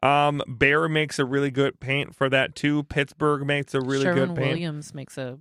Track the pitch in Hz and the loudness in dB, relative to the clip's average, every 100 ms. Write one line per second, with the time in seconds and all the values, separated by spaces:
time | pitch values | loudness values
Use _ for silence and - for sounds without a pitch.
0 | 131 143 147 143 - 123 139 147 165 156 | 4 4 4 0 -6 2 4 4 2 0
1 | 151 - 135 139 143 127 139 - 127 139 | -2 -2 -2 0 0 0 -2 -2 -4 -4
2 | 139 - 135 135 131 - 147 147 147 - | -4 -2 0 2 0 -2 0 0 -2 -2
3 | 143 - 151 147 139 143 135 139 127 135 | -4 0 0 0 0 -2 -2 -2 0 0
4 | 139 131 135 - 131 165 170 151 147 151 | 2 2 0 0 -2 -2 -4 -8 -10 -14
5 | 135 - 131 131 | -12 -10 -10 -8